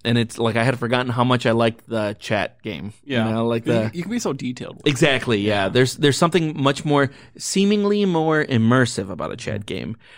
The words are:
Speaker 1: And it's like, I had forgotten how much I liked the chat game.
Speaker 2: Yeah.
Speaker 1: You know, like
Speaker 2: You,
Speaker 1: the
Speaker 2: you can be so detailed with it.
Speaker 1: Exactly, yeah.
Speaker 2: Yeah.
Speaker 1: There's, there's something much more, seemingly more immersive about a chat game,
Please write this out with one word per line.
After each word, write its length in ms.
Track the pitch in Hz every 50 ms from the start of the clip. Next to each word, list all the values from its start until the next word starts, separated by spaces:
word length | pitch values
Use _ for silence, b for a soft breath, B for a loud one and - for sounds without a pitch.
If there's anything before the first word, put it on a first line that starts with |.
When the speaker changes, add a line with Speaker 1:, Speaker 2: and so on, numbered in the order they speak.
| -
Speaker 1:
And 120 | 117 120 120
it's 200 | 113 110 - -
like, 180 | 117 113 110
I 80 | 117 113
had 160 | 131 127 123
forgotten 320 | 120 113 123 123 127 127
how 120 | 117 123 120
much 200 | 127 123 120 -
I 60 | 120
liked 360 | 113 117 117 113 113 - - -
the 260 | 117 110 107 104 107 -
chat 420 | - - 110 101 92 - - _ -
game. 300 | 110 98 69 85 104 - _ _
Speaker 2:
Yeah. 240 | 139 135 117 113 113
Speaker 1:
You 60 | 110
know, 120 | 113 117 117
like 180 | 117 117 117
Speaker 2:
You, 80 | - 120
Speaker 1:
the 180 | 113 110 113 -
Speaker 2:
you 80 | 175 170
can 80 | 190
be 80 | 233 240
so 120 | - 196
detailed 460 | 139 139 - 123 127 - - - - -
with 100 | - 147
it. 20 |
Speaker 1:
Exactly, 500 | 147 117 165 147 135 123 - 127 117 101
yeah. 220 | 101 107 104 101 98
Speaker 2:
Yeah. 60 | 98
Speaker 1:
There's, 260 | 85 123 131 127 - -
there's 200 | 151 143 131 -
something 440 | 175 170 160 185 160 156 151 151
much 240 | 135 139 143 - -
more, 260 | 151 143 143 139 135 B B B B B -
seemingly 680 | - - - 190 196 202 208 208 202 202 208 208 202
more 380 | 190 175 160 160 160 156 151 151
immersive 640 | - 131 113 113 113 120 131 127 120 - - 98 95
about 220 | 92 78 73 -
a 40 | - -
chat 280 | - - - 104 101
game, 320 | - - - 60 78 113 - B B B